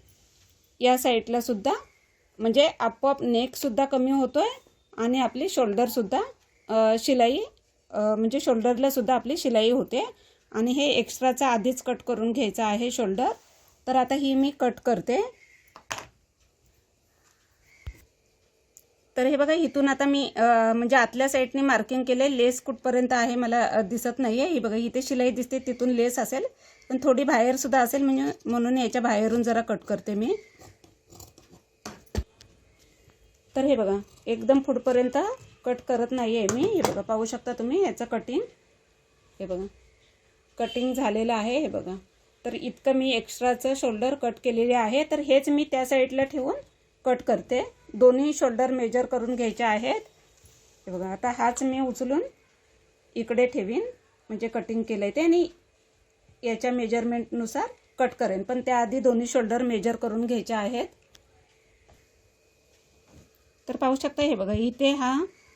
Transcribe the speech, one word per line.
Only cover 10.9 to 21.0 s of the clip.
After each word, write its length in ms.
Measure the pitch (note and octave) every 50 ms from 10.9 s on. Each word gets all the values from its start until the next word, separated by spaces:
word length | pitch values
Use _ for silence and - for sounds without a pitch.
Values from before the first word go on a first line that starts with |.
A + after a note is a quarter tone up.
| - A#3+ A3+ - - - B3+ B3+ B3+ B3+ C#4 C4
आधीच 340 | A#3+ A3+ F#3+ B3+ B3+ -
कट 200 | - B3+ B3 -
करून 300 | - - A#3+ G#3 A3 A#3
घ्यायचा 340 | A3+ C#4 B3 G#3 F#3+ - A3+
आहे 240 | G#3+ G#3 A3 A#3+ B3
शोल्डर. 380 | A#3+ - A#3 F#3+ G3 F#3+ B3+ G4 - - _ _ _ _ _ _ _ _ _
तर 100 | C4 B3+
आता 180 | C4 B3+ B3 C4+
ही 200 | D4 C#4+ C4+ C4+
मी 160 | C4+ C4+ C#4+ C#4+ -
कट 140 | B3+ B3 A#3+ - -
करते. 380 | B3 A3+ F3+ - - A#3+ E4 A4 B4+ - _ - _ - _ _ _ _ - - - - - - - _ _ _ _ _ _ _ _ _ _ _ _ _ _ _ _ _ _ _ _ _ _ _ _ _ _ _ _ _ _ _ _ _ _ _ - - - _ _ _ _ _ _ _ _ _ _ _ _ _ _ _ - _ _ _ _ _ _ _
तर 100 | B3+ B3+
हे 100 | C4 D4
बघा, 160 | C4+ C#4+ C#4+
इथून 360 | D#4 E4+ E4 B3+ - C#4+ C#4 C#4
आता 160 | C4+ C4+ C#4
मी, 280 | C#4+ C#4+ C#4+ C#4+ - -
अ, 360 | - A3+ A#3 A#3+ A3+ A3+ A3+
म्हणजे 240 | A3+ A#3 A#3+ A3+ C4+
आतल्या 320 | C4